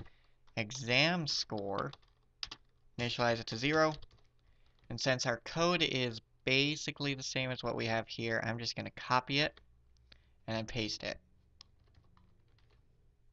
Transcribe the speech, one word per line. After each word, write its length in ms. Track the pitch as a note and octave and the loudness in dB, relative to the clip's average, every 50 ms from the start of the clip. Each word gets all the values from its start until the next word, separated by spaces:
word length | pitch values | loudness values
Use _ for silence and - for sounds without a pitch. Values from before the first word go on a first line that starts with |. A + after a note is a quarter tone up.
| - - - _ _ _ - _ _ - - | -8 -14 -16 _ _ _ -20 _ _ -10 -6
exam 720 | - A2 G#2+ B2+ C3 B2+ A2+ B2 C3 D3 D#3+ F3+ F3+ D#3+ C#3+ | -6 -4 -4 -4 -6 -2 2 4 6 6 6 4 2 0 -2
score, 640 | - - - - - G#2+ G2+ G2 G2 G#2 C3+ C#3 C#3+ - - _ _ _ _ _ _ - - - - - _ _ _ _ _ - - - | -2 -4 -4 -4 -4 -4 -2 -2 -2 -2 -2 -2 -4 -10 -20 _ _ _ _ _ _ -14 -12 -12 -14 -18 _ _ _ _ _ -14 -6 -4
initialize 400 | A#2+ A#2+ A#2+ - B2 A#2+ A#2 A2+ | -2 -2 0 2 2 2 2 2
it 80 | A2+ - | 0 -4
to 100 | - A2+ | -4 -2
zero, 360 | B2+ C#3+ D3+ D#3+ D#3 D#3 D3+ - - - - - - - _ - _ - - - - - _ _ - - | 0 2 4 6 4 4 4 0 -8 -14 -16 -20 -20 -20 _ -20 _ -20 -20 -20 -20 -20 _ _ -12 -10
and 100 | A#2+ A#2 | -6 -2
since 260 | - C3+ C3 B2+ - | 2 2 2 2 2
our 160 | C3+ A#2 A#2 - | 0 0 -2 -2
code 400 | - - E3 E3+ F3 F3+ E3+ D#3+ | -6 0 2 2 4 4 4 2
is 380 | C#3+ - C3 B2+ B2 A2+ A2+ - _ _ _ - | 2 2 0 0 0 -2 -6 -12 _ _ _ -2
basically 680 | B2+ C3 C3+ C#3 D3 D3+ D3 - - D3 - C#3+ C#3+ C#3 | 2 4 4 4 4 2 -2 -4 -6 -6 -4 -4 -4 -4
the 100 | C3 C3 | -4 -6
same 280 | - - C3+ C3 B2+ | -4 -2 -2 -2 -2
as 100 | B2+ B2 | -2 -2
what 140 | - A#2+ A#2 | -2 -2 -2
we 100 | A#2 A#2 A2+ | 0 0 0
have 200 | A2+ A2+ G#2+ - | 0 0 0 -2
here, 340 | - - A2+ A2+ A2+ A2+ A2+ | -6 -4 -2 0 0 0 0
I'm 140 | A2+ A2+ A#2 | -2 -4 -4
just 180 | A#2 A2+ - | -4 -6 -6
gonna 140 | - G#2+ G#2 | -6 -8 -10
copy 480 | - - - - B2+ B2+ - - C#3 C#3 | -10 -8 -2 2 2 2 2 2 2 2
it 200 | D3+ - - - - - - _ _ _ - - - - - - _ _ _ _ - - | 2 0 -2 -6 -20 -20 -20 _ _ _ -20 -20 -20 -20 -20 -20 _ _ _ _ -8 -6
and 80 | A2 | -4
then 100 | A2+ A2+ | -4 -4
paste 380 | A2 - - A2 G#2 - - - | -4 -4 -2 -2 -2 -4 -4 -6
it. 140 | - - - - _ - - _ _ _ - - - - - _ - - - - - - - - - - _ - _ - - - _ _ - - _ - _ - - _ _ _ - | -6 -6 -8 -10 _ -20 -20 _ _ _ -20 -20 -20 -20 -20 _ -20 -20 -20 -20 -20 -20 -20 -20 -20 -20 _ -20 _ -20 -20 -20 _ _ -20 -20 _ -20 _ -20 -20 _ _ _ -20